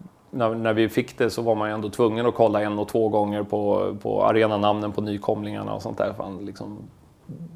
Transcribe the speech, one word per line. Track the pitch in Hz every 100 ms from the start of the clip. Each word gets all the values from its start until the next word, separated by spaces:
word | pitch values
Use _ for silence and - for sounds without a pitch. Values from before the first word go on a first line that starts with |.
| - - _
när, | 135 113
när | 113 113
vi | 107 110
fick | - 127 -
det | 117
så | 117
var | 117
man | 107 107
ju |
ändå | 107 104
tvungen | 98 120 110 120
att |
kolla | 110 113 104
en | 107 104
och | 104
två | 117 110
gånger | 107 104 104
på, | 104 104 104 101 98 101
på | 110 104
arenanamnen | 104 110 110 107 104 107 104
på | 101
nykomlingarna | 104 104 107 107 104 107 104
och | 107
sånt | 110 110
där. | 101 104
Fan, | 98 92 101
liksom, | - 107 104 - - - _ - - 170